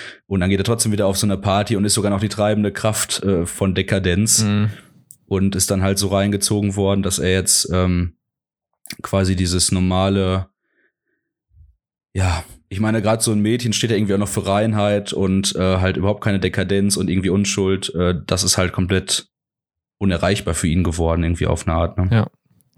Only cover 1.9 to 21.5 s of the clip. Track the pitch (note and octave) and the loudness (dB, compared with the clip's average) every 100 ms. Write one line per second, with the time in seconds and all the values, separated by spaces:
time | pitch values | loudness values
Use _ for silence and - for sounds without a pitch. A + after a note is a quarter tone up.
1.9 | G#2 G2+ G2 G#2 - G#2 G#2+ G#2 G2 A2 | 0 0 0 -2 0 0 2 0 -2 -2
2.9 | G#2+ - - G2 F#2 E2+ - G2 F2+ F#2+ | -2 -4 -4 0 0 -2 0 0 0 0
3.9 | G2 F#2 F2+ A2+ - A2 G#2 G#2 G#2 - | 0 2 2 2 2 2 2 0 -2 -14
4.9 | _ - - - G2 G2 F#2+ F#2 G2 F#2+ | _ -20 -20 -4 0 0 0 0 2 2
5.9 | G2 G2+ G2 G2+ G2+ - G#2 G2+ G2 G2 | 2 0 2 2 0 0 0 0 0 2
6.9 | G2 F#2+ - F2+ F#2 F#2 - - F#2 F#2 | 2 0 -2 0 2 2 0 0 0 2
7.9 | F2+ F2 - _ _ _ _ _ _ - | 2 -2 -6 _ _ _ _ _ _ -20
8.9 | - - G2 F#2 F#2 F2+ F2+ - F#2+ F#2 | -16 -2 0 2 0 0 0 0 0 0
9.9 | F#2 F#2+ G2 F#2+ F#2 F#2 _ _ _ _ | 2 2 2 0 -2 -4 _ _ _ _
10.9 | _ _ _ _ _ _ - - _ _ | _ _ _ _ _ _ -20 -20 _ _
11.9 | _ _ F#2+ F#2 E2+ E2 - _ G2 G#2+ | _ _ -4 -2 -2 -6 -18 _ -4 -2
12.9 | A2+ G#2+ A2+ - G#2+ G#2 A#2+ A#2+ G#2 A#2 | 0 0 0 0 0 0 0 -2 -2 0
13.9 | G#2+ G#2 G2 G2+ - F#2 G2 A2 G#2+ G#2 | 0 0 0 -2 -4 -2 0 2 2 0
14.9 | G#2 G2+ - F#2+ F#2+ F#2+ - F#2 F#2 F#2 | 0 -2 -2 0 2 0 0 0 2 2
15.9 | F#2 G2 G#2 - G2 F#2 F#2+ F#2+ G2 G2+ | 0 0 -2 -2 0 0 -2 -2 0 0
16.9 | G2 F#2 F#2 F#2 F#2+ G2+ - F#2+ F#2+ - | 0 0 0 0 0 0 0 0 0 -4
17.9 | E2 F2+ F2+ - F#2 F#2 - F2+ - F#2 | -2 0 0 -2 -2 0 0 0 0 0
18.9 | F#2+ F#2+ - - _ _ _ _ _ _ | 0 0 -4 -6 _ _ _ _ _ _
19.9 | _ G2 E2+ F2 G2+ - D#2 F2+ E2 F2 | _ -2 0 0 0 -2 -2 0 0 0
20.9 | E2 E2 E2 E2+ E2 D#2+ | 0 0 0 0 0 0